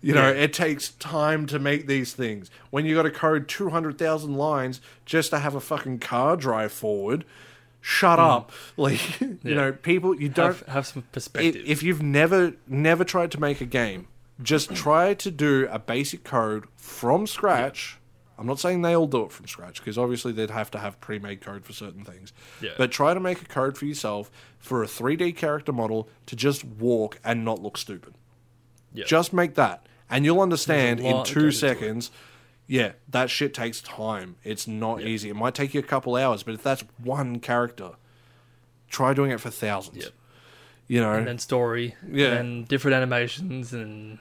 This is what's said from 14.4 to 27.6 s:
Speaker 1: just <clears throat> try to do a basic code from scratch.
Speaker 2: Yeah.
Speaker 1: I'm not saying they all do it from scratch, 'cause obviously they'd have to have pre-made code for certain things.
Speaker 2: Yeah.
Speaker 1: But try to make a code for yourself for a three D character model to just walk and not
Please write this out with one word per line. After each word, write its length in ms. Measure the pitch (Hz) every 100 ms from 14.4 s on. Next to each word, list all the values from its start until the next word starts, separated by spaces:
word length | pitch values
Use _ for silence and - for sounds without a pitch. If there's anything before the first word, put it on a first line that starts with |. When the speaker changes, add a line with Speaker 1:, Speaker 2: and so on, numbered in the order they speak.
Speaker 1:
just 280 | 123 151 -
<clears throat> 40 |
try 380 | - 147 156 180
to 160 | 202 202
do 380 | 151 147 135 131
a 80 | 107
basic 460 | 104 120 139 175
code 400 | - 127 110 107 - _
from 500 | - - 120 156 208
scratch. 680 | - 208 147 127 - -
Speaker 2:
Yeah. 40 | - _ _ _ -
Speaker 1:
I'm 60 | 113
not 120 | 139
saying 220 | 180 180
they 160 | 170 170
all 100 | 156
do 200 | 131 107
it 60 |
from 140 | - -
scratch, 380 | - 87 -
'cause 140 | - 107
obviously 340 | 123 120 123
they'd 160 | 110 110
have 220 | 110 -
to 80 | 107
have 200 | 104 98
pre-made 400 | - 104 101 98
code 240 | - 101 90
for 80 |
certain 300 | 101 104 90
things. 280 | 101 90 92 - - -
Speaker 2:
Yeah. 80 | 104 80
Speaker 1:
But 120 | 127
try 220 | - 147
to 80 | 185
make 220 | 143 180
a 20 |
code 320 | - - 135 135
for 80 |
yourself 460 | 143 143 110 104 104 - - _
for 240 | - 127
a 60 | 107
three 260 | - 123
D 160 | 160 175
character 420 | 170 160 147 143
model 340 | 127 110 110 110 _
to 100 | - 117
just 280 | 131 139
walk 540 | 131 107 120 117 107 -
and 220 | 110 117
not 160 | 113 107